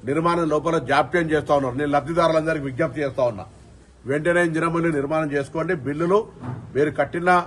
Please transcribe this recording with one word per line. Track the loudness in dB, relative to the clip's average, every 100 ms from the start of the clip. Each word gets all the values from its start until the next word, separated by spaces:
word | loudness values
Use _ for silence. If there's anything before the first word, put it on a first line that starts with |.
| -2
నిర్మాణం | 0 2 0 2
లోపల | 0 0 -2 2
జాప్యం | 2 2 0 2
చేస్తా | 0 2 2
ఉన్నారు. | 2 -2
నేను | 0
లబ్ధిదారులందరికీ | 0 0 0 2 2 0 -4 -4
విజ్ఞప్తి | -4 -4 -2
చేస్తా | -4 0
ఉన్నా, | -2 -2 -14 -18 -20 -20 -20 -18 -4
వెంటనే | -2 2 2 2
ఇందిరమ్మ | 0 0 0
ఇల్లు | 0 0
నిర్మాణం | 0 -2 0
చేసుకోండి. | -2 -4 -6 -4 -4 -4
బిల్లులు | -2 2 2 0 -12 -12 -12 -6 0
మీరు | 0 0
కట్టిన | -2 0 4 4